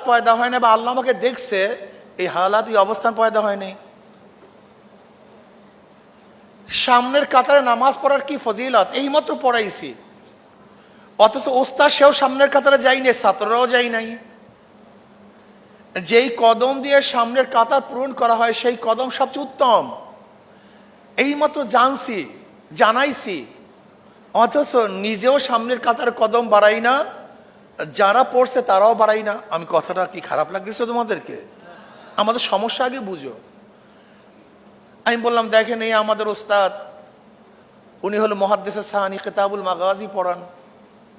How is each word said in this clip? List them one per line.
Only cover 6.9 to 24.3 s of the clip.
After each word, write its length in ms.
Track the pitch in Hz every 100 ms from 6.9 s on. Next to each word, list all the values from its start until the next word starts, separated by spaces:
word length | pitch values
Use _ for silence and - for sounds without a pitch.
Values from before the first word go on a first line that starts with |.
| 247 247 277 285
কাতারে 360 | 262 254 285
নামাজ 360 | 254 233 262 262
পড়ার 180 | 277 277
কি 180 | 277 285
ফজিলত, 440 | 233 208 254 233 185
এইমাত্র 440 | 254 277 294 302 294
পড়াইছি। 520 | 269 240 208 - 147 110 - - - - _ _ - - - - - -
অথচ 300 | 214 269 277
ওস্তাদ, 440 | 254 269 - 294
সেও 200 | - 285
সামনের 380 | 285 269 262 277
কাতারে 280 | 277 277 269
যায়নি, 340 | 254 262 262
ছাত্ররাও 540 | 226 208 190 208 233 247
যায় 220 | 247 240
নাই। 300 | 226 226 233 - - - _ _ - - - _ - - - - - - - - 185
যেই 340 | 175 233 262 233
কদম 440 | 226 220 254 277
দিয়ে 200 | 277 277
সামনের 440 | 269 254 233 254 254
কাতার 340 | 247 233 269
পূরণ 320 | 269 247 269
করা 220 | 247 233
হয়, 180 | 226 233
সেই 240 | 220 247 240
কদম 280 | 220 226 262
সবচেয়ে 360 | - 262 285 277
উত্তম। 500 | - 262 202 131 - - - - - _ - - - - - - -
এইমাত্র 480 | 269 294 294 294
জানছি, 640 | 240 233 254 269 - 208 120 - - - -
জানাইছি, 720 | 156 220 233 285 254 226 165 110 - - - - - - - -